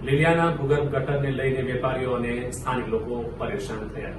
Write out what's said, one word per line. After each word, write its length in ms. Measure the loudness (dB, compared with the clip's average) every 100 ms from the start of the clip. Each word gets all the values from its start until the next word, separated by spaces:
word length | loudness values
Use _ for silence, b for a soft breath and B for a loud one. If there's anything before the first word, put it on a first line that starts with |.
લીલિયાના 460 | 4 4 6 6 4
ભૂગર્ભ 400 | 2 2 2 2
ગટરને 400 | 0 0 0 0
લઈને 320 | 0 0 0
વેપારીઓ 500 | 0 0 0 0 -2
અને 180 | 0 -2 -2 -4
સ્થાનિક 360 | -4 -2 -2 0
લોકો 260 | -2 -2 -4 -6 -6
પરેશાન 440 | -4 -4 -6 -6 -8
થયા. 260 | -8 -10